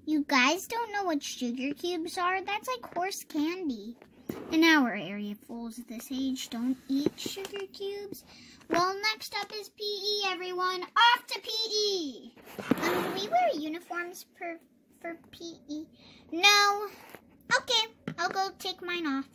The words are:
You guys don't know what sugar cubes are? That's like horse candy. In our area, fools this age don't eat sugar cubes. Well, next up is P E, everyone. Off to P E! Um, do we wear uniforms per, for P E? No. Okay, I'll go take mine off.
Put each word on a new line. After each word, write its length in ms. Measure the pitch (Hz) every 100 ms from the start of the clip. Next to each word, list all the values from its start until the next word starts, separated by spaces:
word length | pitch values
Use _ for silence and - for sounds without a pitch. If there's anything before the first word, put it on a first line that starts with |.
You 200 | - 302 285
guys 380 | 269 254 349 -
don't 260 | 453 453
know 120 | 415
what 180 | 381 294
sugar 520 | - - 247 247 269
cubes 440 | 294 349 359 330 370
are? 240 | 359 381
That's 260 | 381 415 466
like 260 | 494 -
horse 300 | 349 381 -
candy. 720 | - 311 302 370 330 226 214 - - - - - -
In 140 | 320
our 300 | 330 311 240
area, 400 | 202 190 202 208 208 -
fools 300 | 233 233 226 233
this 200 | 233 -
age 400 | 262 269 262 -
don't 260 | 233 247 262 -
eat 240 | 269 311 -
sugar 500 | - 392 381 403 381
cubes. 520 | - 392 403 403 - - - - - -
Well, 280 | 339 370 392 427
next 200 | 440 - 415
up 120 | 392
is 140 | 427 392
P 140 | -
E, 400 | 415 403 403 415 392
everyone. 560 | 359 359 359 370 370
Off 440 | 349 - 466 480 -
to 120 | 466
P 100 | - 440 440
E! 600 | 415 415 381 294 220 - - - - - -
Um, 200 | 349 359
do 80 | 359 370
we 80 | 403
wear 260 | 679 698
uniforms 720 | 330 311 330 - 339 349 381 - _
per, 200 | 349 330 _ _ _ _
for 160 | 339 330 -
P 300 | - 339 320 -
E? 180 | 302 320 - - - -
No. 560 | 330 392 415 403 403 415 - - - - _ - 523
Okay, 300 | - 453 440 - - -
I'll 100 | 359
go 220 | 381 381 381
take 240 | 370 370
mine 240 | 349 349 320
off. 220 | 269 269